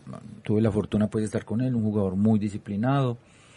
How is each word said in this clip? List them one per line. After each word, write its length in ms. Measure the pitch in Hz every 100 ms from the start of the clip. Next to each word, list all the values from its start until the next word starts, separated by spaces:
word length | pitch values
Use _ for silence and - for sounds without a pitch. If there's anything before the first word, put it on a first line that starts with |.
| - - - -
tuve 180 | - 107
la 100 | 110
fortuna, 360 | 101 90 107 107
pues, 140 | 110
de 40 | 107
estar 200 | 110 -
con 160 | 107
él, 120 | 127
un 80 | 120
jugador 320 | 107 104 95
muy 240 | 95 107 110
disciplinado, 800 | 104 101 - 101 120 139 131 120 - - -